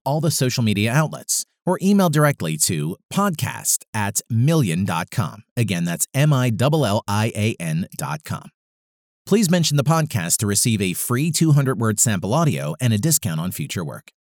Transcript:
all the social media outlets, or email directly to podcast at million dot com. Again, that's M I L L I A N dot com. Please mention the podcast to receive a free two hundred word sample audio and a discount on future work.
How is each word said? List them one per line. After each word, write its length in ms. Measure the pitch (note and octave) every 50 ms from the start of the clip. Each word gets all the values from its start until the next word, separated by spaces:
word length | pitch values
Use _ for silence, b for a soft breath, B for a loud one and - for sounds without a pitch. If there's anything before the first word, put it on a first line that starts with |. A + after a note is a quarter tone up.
| -
all 160 | C3 C#3+ D#3+
the 100 | D#3 D#3+
social 320 | - - C3+ B2+ - - A#2
media 300 | A2 G#2 G2+ G#2 A#2 A#2+
outlets, 520 | D3+ D#3+ - - C2 - - - - - _ _ _ -
or 120 | F3 F#3 -
email 280 | F3+ F#3+ G#3 G3+ F#3+ E3+
directly 460 | C#3+ D3+ D3+ D3 C#3+ - F2+ D#2 D#2
to 400 | D2+ - - F#2 D2+ D2 D#2 F#2+ - _ _
podcast 720 | - F#3+ G3+ G3+ D#3+ - - C#3 B2 A2+ - - - - - _ -
at 280 | A2 G#2 G2+ G2+ - - -
million 560 | A#2+ A2+ B2 D3 E3 D#3+ C3 F2+ D#2+ F2 G2+
dot 260 | G2 E2+ E2 F2 -
com. 320 | - - G2 B1+ A2 G#2 - _ - B2
Again, 260 | A#2 G2+ G2 F2 F2
that's 240 | E3+ E3+ - - - -
M 180 | C3+ D3 D#3
I 220 | D3 B2+ B2 B2+ A2 F2+
L 280 | A#2+ D3 D3+ D#3+ C#3
L 180 | G2+ G2+ A2+ -
I 280 | - G2+ G#2+ A2 A#2 -
A 200 | G#2+ G#2 A2+ - -
N 280 | E2+ E2 D#2 E2 F#2+ - - -
dot 260 | - - D2+ - _
com. 280 | - - D3 - - _ _ _ _ _ _ _ _ _ _ _ _ _ _ _
Please 240 | - F#3+ A3+ A3 D#3
mention 260 | F#3 F3+ D#3+ - C#3+
the 80 | C#3+ B2
podcast 540 | D3 E3 D#3+ D#3 D3+ - G#2+ E2 F2 - -
to 100 | A2 G2+
receive 340 | G2+ - - B2 A2+ F#2+
a 120 | G2+ F#2 E2
free 380 | - - - A#2+ B2 D3+ F3
two 200 | - - E3 D#3+
hundred 300 | C#3+ D3 C#3 C3 B2+ G2+
word 180 | A2+ A2 G#2+ -
sample 340 | - A#2 G#2 F2+ D#2 F#2+ A#2
audio 420 | D#3+ E3+ D3+ F2 C2+ C#2 D2 E2 -
and 140 | B2+ A#2+ A2
a 40 | G#2
discount 440 | A2 E3 D#3 - - F#2+ D#2+ D#2+
on 100 | E2+ F#2
future 320 | F#2+ - D2+ - - G2 E2+
work. 300 | C#2+ A1+ - _ - _ _ _